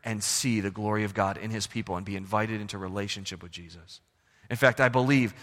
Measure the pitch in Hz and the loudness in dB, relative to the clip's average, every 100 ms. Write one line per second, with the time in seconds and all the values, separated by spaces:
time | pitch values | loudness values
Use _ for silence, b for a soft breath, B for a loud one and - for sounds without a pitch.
0 | 113 107 - - 131 113 101 98 104 107 | -6 -4 -2 0 0 0 0 -2 -2 0
1 | 107 101 98 98 107 110 95 117 104 90 | 0 0 0 0 -6 -6 -6 -6 -4 -6
2 | 101 98 95 107 110 110 104 101 92 98 | -4 -8 -2 0 0 -4 -8 -8 -6 -6
3 | 101 104 95 90 87 85 85 85 82 - | -6 -8 -10 -12 -14 -16 -18 -20 -20 -20
4 | _ _ b b b 120 131 117 127 127 | _ _ b b b 6 6 8 4 4
5 | 127 139 117 - | 4 4 4 -2